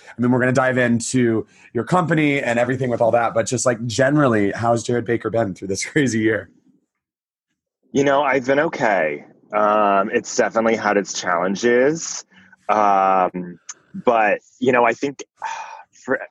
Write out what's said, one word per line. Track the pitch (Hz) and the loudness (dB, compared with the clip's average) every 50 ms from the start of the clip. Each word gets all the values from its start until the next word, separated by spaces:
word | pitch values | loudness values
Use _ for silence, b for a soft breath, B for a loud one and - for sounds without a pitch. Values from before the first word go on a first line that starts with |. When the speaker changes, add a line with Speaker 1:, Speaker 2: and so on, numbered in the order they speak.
| B B B B | B B B B
Speaker 1:
mean, | 120 123 | 0 2
we're | 127 123 | 2 2
gonna | 123 127 | 2 2
dive | 127 135 131 127 127 127 | 2 2 2 0 2 2
into | 123 120 117 113 113 - - 131 123 117 113 110 - b b b b b b | 2 2 2 0 -2 -2 0 0 2 2 0 0 -4 b b b b b b
your | 117 113 | -6 -4
company | - - 180 170 143 170 156 151 147 139 139 | 0 0 0 2 2 0 0 2 0 0 0
and | 127 123 117 117 | -2 -2 0 0
everything | 123 120 131 127 131 123 | 0 0 -2 -2 -2 -2
with | 117 113 | -2 0
all | 120 113 | 2 2
that, | 113 117 117 110 - | 2 2 0 0 0
but | 113 110 - | -2 -2 -2
just, | 127 117 - | -2 -2 0
like, | 127 120 107 120 123 | 0 -2 -2 -4 -4
generally, | 107 101 131 131 147 151 147 131 113 107 101 98 | 0 0 2 2 4 4 4 4 4 2 2 0
how's | - - 113 117 117 113 110 | 0 -2 0 0 0 0 0
Jared | - 120 120 113 | -2 -2 -2 -2
Baker | 107 117 113 - 110 | -2 -2 -2 -2 -2
been | 92 113 113 101 87 | -2 0 0 -2 -4
through | - 101 95 | -8 -8 -6
this | 98 95 - | -6 -6 -6
<laughs> | - | -4
crazy | - 156 143 123 107 110 | -2 0 0 0 0 0
year? | 110 110 110 101 98 - _ _ _ _ _ _ _ _ _ _ _ _ _ _ _ _ _ _ _ _ _ _ _ _ _ _ _ _ - | 0 0 0 -2 -4 -8 _ _ _ _ _ _ _ _ _ _ _ _ _ _ _ _ _ _ _ _ _ _ _ _ _ _ _ _ 0
Speaker 2:
You | 135 139 | 0 2
know, | 143 139 139 | 4 4 2
I've | 147 135 127 139 120 | 2 2 0 0 0
been | 123 139 143 | 0 2 2
okay. | 151 165 - - 139 113 101 92 80 76 73 71 - - - _ _ - 104 | 0 0 -2 -2 0 0 2 2 0 0 -2 -6 -10 -16 -20 _ _ -6 -2
Um, | 104 107 104 104 107 107 101 98 98 98 110 - | 0 2 2 2 2 2 2 2 2 0 0 -2
it's | 120 101 - - | -4 -4 -4 -2
definitely | - 117 104 90 113 113 113 113 | -2 -2 0 0 0 0 0 0
had | 104 101 104 104 101 | 0 0 0 0 0
its | 95 - - - | -2 -4 -6 -8
challenges. | - 92 87 85 90 95 98 87 113 120 120 120 127 143 160 165 - - - - - b b b b b b b _ - | -4 -2 -2 -2 -2 -2 -2 -2 0 2 2 4 2 2 0 -2 -6 -10 -12 -12 -14 b b b b b b b _ -2
Um, | 104 107 107 101 101 95 95 95 95 95 90 90 - 92 90 87 87 82 _ - - _ _ _ - | 0 2 2 2 4 4 4 4 2 2 2 0 -2 -6 -10 -12 -14 -18 _ -20 -20 _ _ _ -16
but, | 98 - - 117 113 107 104 95 - _ _ _ - | -6 0 0 2 2 2 2 0 -2 _ _ _ -6
you | 127 127 | -2 0
know, | 123 123 120 | 2 2 2
I | 117 113 | 2 0
think | - - 143 139 - - _ _ - | -2 -4 -8 -8 -8 -16 _ _ -14
<sighs> | - - - - - - - - - _ _ _ - | -12 -12 -10 -12 -14 -16 -18 -20 -20 _ _ _ -8
for, | - 127 - 95 - | -6 -6 -6 -6 -6